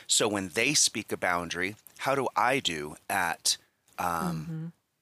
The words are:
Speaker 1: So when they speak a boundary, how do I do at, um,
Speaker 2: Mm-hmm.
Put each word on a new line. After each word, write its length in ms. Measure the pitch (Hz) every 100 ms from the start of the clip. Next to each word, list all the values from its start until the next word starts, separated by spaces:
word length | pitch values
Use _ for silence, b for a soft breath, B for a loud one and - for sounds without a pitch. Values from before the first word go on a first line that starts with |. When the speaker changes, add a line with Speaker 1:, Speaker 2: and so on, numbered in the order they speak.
| B
Speaker 1:
So 200 | - 120
when 220 | 101 95
they 240 | 95 123 151
speak 360 | - 117 -
a 60 | 107
boundary, 580 | 95 87 85 85 92 110 - -
how 140 | - 139
do 120 | 123 -
I 240 | 113 135
do 360 | - 80 73 80 -
at, 480 | 98 87 - - - _ _ _ -
um, 380 | 90 82 82 80 78
Speaker 2:
Mm-hmm. 200 | 160 165 - _ _